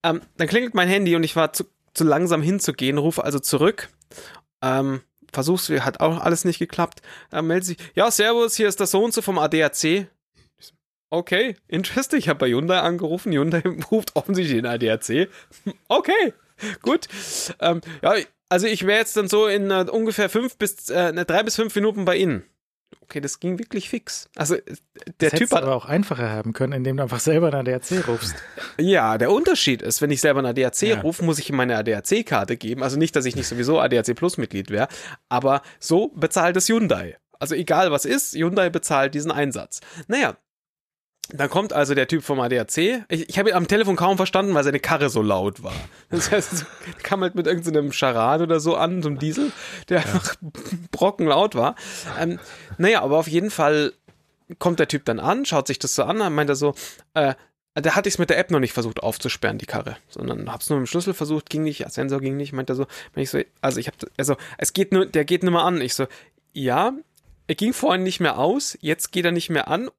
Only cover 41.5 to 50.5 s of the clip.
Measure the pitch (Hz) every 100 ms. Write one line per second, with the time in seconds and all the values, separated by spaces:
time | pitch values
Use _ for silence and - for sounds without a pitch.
41.5 | 180 208 147 139 139 131 165 - 139 123
42.5 | 123 110 - 180 247 208 160 160 - 202
43.5 | 180 170 208 202 175 175 190 190 190 196
44.5 | 160 143 139 - 156 143 113 107 95 98
45.5 | - - - - - _ 175 - 208 -
46.5 | 175 151 - - - - 196 185 180 165
47.5 | 170 170 151 143 - 135 117 113 156 170
48.5 | 165 156 165 165 180 156 139 151 175 285
49.5 | - - - - 175 107 104 - - 160